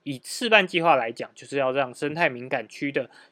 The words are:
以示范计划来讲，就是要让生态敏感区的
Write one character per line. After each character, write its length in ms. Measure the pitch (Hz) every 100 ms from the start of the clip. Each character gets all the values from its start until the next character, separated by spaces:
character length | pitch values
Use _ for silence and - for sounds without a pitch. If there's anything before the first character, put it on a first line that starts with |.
以 180 | 143 131
示 240 | - - 233
范 180 | 214 185
计 160 | 175
划 140 | 165 135
来 160 | 113
讲， 180 | 117 117 -
就 100 | 127
是 100 | 139
要 140 | 131
让 240 | 135 127
生 180 | 120 147
态 160 | 160 160
敏 200 | 123 127
感 200 | 135 107
区 220 | - 190
的 180 | 143 123 - -